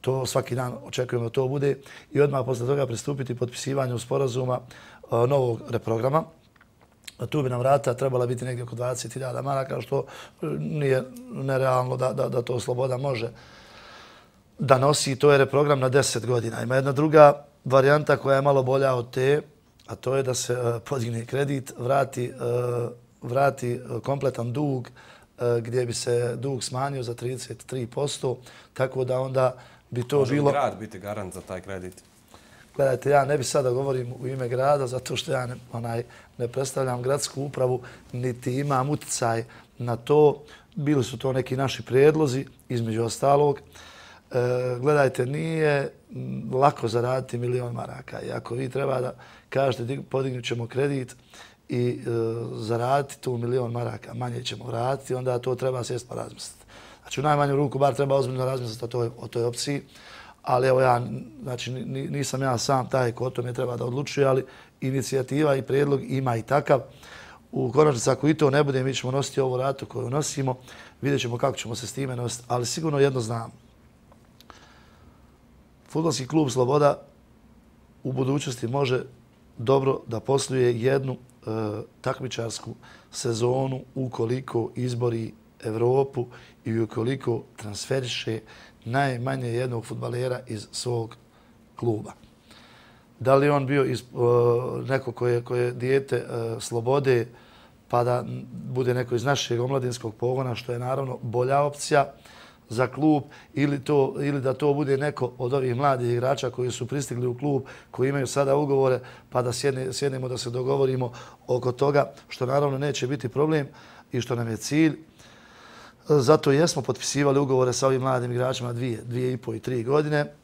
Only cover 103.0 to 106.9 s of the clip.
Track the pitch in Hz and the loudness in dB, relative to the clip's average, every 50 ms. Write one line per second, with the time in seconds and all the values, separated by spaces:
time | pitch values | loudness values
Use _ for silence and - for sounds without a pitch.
103 | 147 156 156 147 - - - - - - - - 143 147 139 143 127 - 151 143 | 4 4 4 4 2 -4 -14 -20 -20 -10 -2 0 0 2 0 -2 0 2 4 4
104 | 135 135 - 143 143 143 143 143 123 131 127 123 - 147 143 143 151 135 139 135 | 4 4 2 -2 -2 -2 -2 0 0 0 0 2 2 2 2 2 2 0 2 0
105 | 139 151 143 - 127 120 - - 131 123 127 143 131 127 120 120 143 143 139 127 | 0 -2 -2 -2 -4 -4 -4 -4 -4 0 0 0 2 0 0 2 2 2 2 2
106 | 120 120 120 120 120 131 139 - - 127 117 - 123 123 113 - 123 113 | 2 0 0 2 2 0 0 0 -2 -6 -4 -2 -4 -4 -4 -6 -6 -4